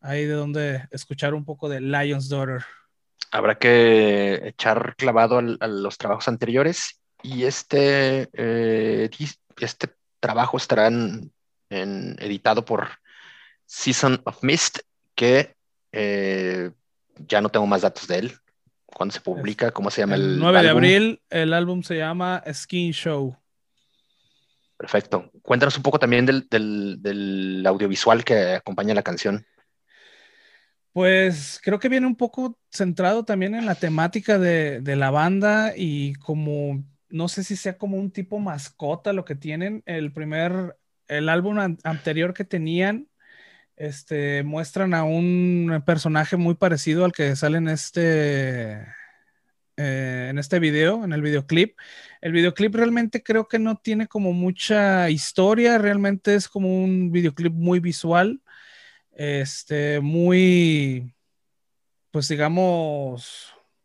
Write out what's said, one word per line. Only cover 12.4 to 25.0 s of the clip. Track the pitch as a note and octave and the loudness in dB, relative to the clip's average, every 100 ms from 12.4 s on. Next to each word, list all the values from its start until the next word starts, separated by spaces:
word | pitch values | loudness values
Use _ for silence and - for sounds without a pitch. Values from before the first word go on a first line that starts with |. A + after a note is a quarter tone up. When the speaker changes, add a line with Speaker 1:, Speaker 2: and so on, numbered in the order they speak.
| A2+ A2 A2 | 0 0 0
Speaker 2:
por | G#2 - - _ - - - _ _ _ | -4 -4 -12 _ -20 -20 -20 _ _ _
Season | - C3+ B2+ C#3 B2+ A#2 | -6 -2 2 2 0 -4
of | - | -4
Mist, | C3+ E3 - - - _ _ - | 0 0 0 -6 -18 _ _ 0
que, | A#2+ C3 C#3+ _ _ _ _ | 4 4 2 _ _ _ _
eh, | G#2+ G2+ G2+ G2 F#2+ F#2 F#2 F2+ - _ _ _ - | -4 -2 -2 -2 -2 -2 -4 -6 -12 _ _ _ -20
ya | D2+ G#2 | -2 0
no | G#2 | 2
tengo | A2 G2+ | 0 2
más | F#2+ | 2
datos | F#2 - - | 0 -2 -6
de | F2+ | -4
él. | A#2+ - _ _ _ _ _ | -4 -10 _ _ _ _ _
¿Cuándo | - G2 | -8 -8
se | - | -6
publica? | - F3 G#2 G#2 A#2 | -8 -6 -6 -4 -4
¿Cómo | - G2 | -2 -6
se | - | -2
llama | G2+ G2 | -2 0
Speaker 1:
El | |
Speaker 2:
el | F#2+ D3 | 0 2
Speaker 1:
nueve | E3 F3+ | 4 6
de | D#3+ | 6
Speaker 2:
álbum? | D#3+ | 6
Speaker 1:
abril, | F3+ G3 A3+ - - | 6 6 2 -2 -6
el | E3+ D#3+ | -2 0
álbum | E3+ F3 F3+ | 0 -2 -4
se | F3 D#3+ | -6 -6
llama | D#3 F3 F3+ F3+ D#3 | -4 -4 -4 -4 -8
Skin | C#3 - F3+ E3+ | -12 -6 -4 -2
Show. | D3+ E3+ C#3+ C3+ B2+ _ _ _ _ _ _ _ _ _ _ _ _ _ - | -2 -4 -4 -6 -8 _ _ _ _ _ _ _ _ _ _ _ _ _ -16
Speaker 2:
Perfecto. | - G#2 | -2 -2